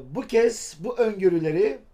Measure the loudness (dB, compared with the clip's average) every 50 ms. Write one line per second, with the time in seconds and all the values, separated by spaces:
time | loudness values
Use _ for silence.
0 | -8 -8 -8 -8 -4 0 2 2 4 2 2 -2 -8 -14 -12 -10 -8 -4 -2 0
1 | 0 0 0 2 2 2 2 2 0 0 0 2 2 0 0 -4 -10 _